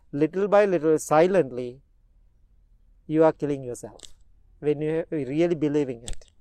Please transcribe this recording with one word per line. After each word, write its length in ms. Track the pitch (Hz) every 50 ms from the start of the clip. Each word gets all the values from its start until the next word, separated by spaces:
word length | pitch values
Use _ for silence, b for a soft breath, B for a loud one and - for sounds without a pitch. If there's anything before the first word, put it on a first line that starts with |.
| _ _
Little 360 | - 143 151 156 175 185 202
by 180 | 202 190 202 208
little, 320 | 202 180 165 143 160 156
silently, 840 | 143 - - 147 156 165 185 202 185 147 131 123 120 127 120 123 139 _ _ _ _ _ _ _ _ _ _ _ _ _ _ _ _ _ _ _ _ _ _ _ _ _
you 160 | - 151 156 160
are 80 | 156 156
killing 300 | - 151 143 147 135 135
yourself 360 | 123 120 - - 131 - - - - - - - - _ _ _ _ _ -
when 220 | 151 147 147 143
you 220 | 151 151 160 160 175 -
really 440 | 165 156 135 120 139 156 170 175 170
believing 480 | 147 151 147 143 151 143 127 127 117 120
it. 280 | 117 - - - _ _ _